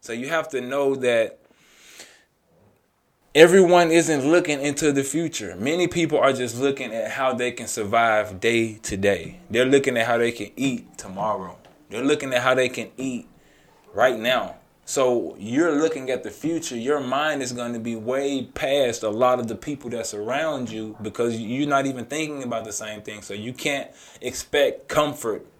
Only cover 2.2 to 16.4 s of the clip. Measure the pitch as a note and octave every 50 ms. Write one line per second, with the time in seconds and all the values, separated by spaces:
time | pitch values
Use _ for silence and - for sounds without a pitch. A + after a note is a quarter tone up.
2.2 | _ _ _ _ _ _ _ _ _ _ _ _ _ _ _ _ _ _ _ _
3.2 | _ _ _ C#3+ D#3+ F3 E3+ G3 F#3 E3+ F3 F3+ F3 E3 D#3+ E3+ E3 - D#3+ C#3+
4.2 | B2+ C#3+ D#3+ F3+ E3+ E3+ D3 C#3 C3+ D3 C#3+ C#3+ D#3+ D3+ C#3+ C#3 C3+ C3+ - D#3+
5.2 | E3+ D#3+ - - G#2+ F#2+ F2+ F2+ G#2 C3+ D#3+ F3+ F3+ E3+ F3 E3+ E3+ D#3 D3 C#3
6.2 | A2+ C#3 C3+ B2 B2+ A#2+ A2 A#2+ C3 C#3 C3+ C3+ C3 A#2 G#2+ A2+ A2 G#2+ - C3
7.2 | C3+ C3 B2+ A#2 B2 B2 A#2+ - A#2+ A2 - - A2 G2 G#2 A#2 A#2 A2+ A2 G#2+
8.2 | G#2+ G2 F#2+ F2+ - A2+ A#2 A#2 A2+ A2+ A2 G#2 - - - G2 F#2+ G2+ G2 F2
9.2 | E2 F2 - - - - G2+ A2+ B2+ C3 C3+ C#3+ C#3 C#3 B2+ A#2 A2+ A#2+ A#2+ A#2
10.2 | A#2 A#2 A#2 - G#2 G2+ - - C3 C#3 B2 G#2+ F#2 - - - - G2+ F#2 F#2+
11.2 | G#2 A2 G#2 G2+ F#2+ F#2 E2+ - _ - _ _ _ _ G2 A2 B2+ C#3 D3+ D3
12.2 | C#3+ C3+ B2+ B2 B2 C3 C3 B2+ B2+ B2 B2+ - A2+ F#2+ - - C3 C3+ B2+ A#2
13.2 | - - - _ _ _ _ _ _ _ _ _ _ - - G2 A#2 C3+ B2 A2+
14.2 | G#2+ A#2+ C3 A#2+ G#2 F2+ - - _ _ _ _ _ - - D3 C3 B2+ B2 A#2
15.2 | G2 D#2 - - F#2+ G#2+ A#2 C#3 E3 E3+ D3+ C#3+ D#3 D#3+ D#3+ C#3 C3 B2+ C3 A#2+
16.2 | - G#2+ G2+ -